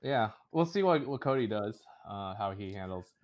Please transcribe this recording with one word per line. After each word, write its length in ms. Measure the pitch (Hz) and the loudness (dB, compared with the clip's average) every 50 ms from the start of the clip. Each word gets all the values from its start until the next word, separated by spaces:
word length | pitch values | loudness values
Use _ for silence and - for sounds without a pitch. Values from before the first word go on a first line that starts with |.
| - | -4
yeah, 300 | 135 139 120 110 107 - - _ _ - | 0 2 2 2 0 -2 -10 _ _ 0
we'll 140 | 160 170 | 0 0
see 160 | 170 170 202 190 | 2 2 2 4
what, 240 | 180 165 147 131 | 6 4 4 2
what 140 | 135 139 123 | 0 -6 -2
Cody 260 | - 139 135 135 120 | 0 2 2 2 2
does, 360 | 104 107 104 101 107 110 - - - - - - - | 2 0 0 -2 -2 -6 -8 -16 -20 -20 -20 -14 -12
uh, 260 | 101 101 98 95 95 | -8 -8 -6 -6 -4
how 180 | 107 104 98 98 | -2 -2 -4 -2
he 200 | 101 101 95 98 | -4 -8 -8 -8
handles 420 | 98 95 92 92 90 90 - _ _ | -8 -6 -6 -6 -6 -8 -12 _ _